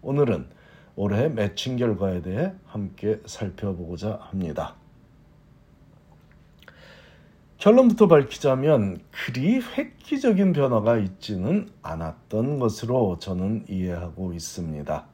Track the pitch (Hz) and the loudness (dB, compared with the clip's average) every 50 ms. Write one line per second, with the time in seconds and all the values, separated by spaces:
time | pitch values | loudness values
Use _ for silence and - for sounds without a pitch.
0 | - - 139 143 147 120 101 80 64 - - _ - - - - - _ _ - | -6 -4 0 2 2 2 2 -2 -4 -10 -18 _ -20 -20 -20 -20 -20 _ _ -4
1 | 101 101 101 104 127 165 147 113 104 101 - - - 131 127 123 123 117 107 90 | -2 0 2 2 0 0 0 0 -2 -2 -2 -6 -6 -6 -2 -2 0 0 0 0
2 | 101 95 92 90 82 92 92 110 160 196 190 - - - - 110 101 92 - - | -2 -2 -2 -4 -6 -6 -4 -4 -4 -4 -4 -10 -20 -12 -10 -8 -8 -8 -10 -6
3 | - 104 110 107 - - - - 110 98 87 - - 101 95 85 87 80 87 80 | -4 -4 -4 -4 -6 -16 -12 -8 -8 -8 -8 -6 -6 -6 -6 -6 -8 -10 -10 -8
4 | 92 107 107 - - - - 95 92 82 76 - 76 - - - _ - _ - | -6 -6 -8 -8 -12 -10 -6 -6 -4 -4 -4 -6 -8 -8 -10 -18 _ -20 _ -20
5 | - _ _ - - _ _ _ _ _ - _ _ _ - _ - - - - | -20 _ _ -20 -20 _ _ _ _ _ -20 _ _ _ -20 _ -20 -20 -20 -20
6 | _ _ - - _ _ - - - _ _ _ - - - - - - - - | _ _ -20 -20 _ _ -20 -20 -20 _ _ _ -20 -20 -20 -20 -20 -20 -20 -20
7 | - - - - - - _ _ _ _ - _ - 196 220 247 262 240 208 - | -20 -20 -20 -20 -20 -20 _ _ _ _ -18 _ 6 6 8 8 8 6 8 6
8 | 220 185 165 147 139 - - - - 143 131 127 135 151 156 127 104 98 90 85 | 8 8 8 6 6 4 -6 -2 0 0 2 2 4 4 4 4 2 0 -4 -6
9 | - - - - - - 123 123 131 175 233 262 233 - - - 302 - - - | -14 -18 -14 -10 -10 -6 -4 -2 0 2 2 0 0 -4 -6 -6 -6 -6 -8 -20
10 | - - 311 277 269 262 214 185 202 190 175 147 139 131 120 110 101 113 117 113 | -8 -6 -6 0 2 2 4 4 4 4 4 4 2 2 2 2 2 2 2 2
11 | 104 92 92 - - - 110 92 90 113 170 208 202 - - - _ 73 82 80 | 0 -2 -6 -10 -10 -8 -6 -4 -2 0 -2 -2 -2 -4 -16 -16 _ -10 -8 -8
12 | 82 80 - - _ _ - 107 117 139 147 143 123 113 104 - - 113 123 131 | -8 -8 -10 -12 _ _ -4 -2 -2 0 -2 0 0 0 -2 -2 -4 -2 0 2
13 | 120 98 90 82 - - 92 90 92 98 110 110 - - 104 92 92 90 87 85 | 2 0 0 -4 -6 -6 -6 -4 -2 -2 -4 -4 -6 -6 -6 -4 -4 -4 -4 -6
14 | 87 85 76 - 95 92 87 85 80 - - - 87 82 78 73 73 73 76 73 | -8 -10 -10 -8 -8 -8 -8 -8 -10 -12 -10 -10 -8 -8 -8 -8 -6 -6 -8 -8
15 | - - | -8 -14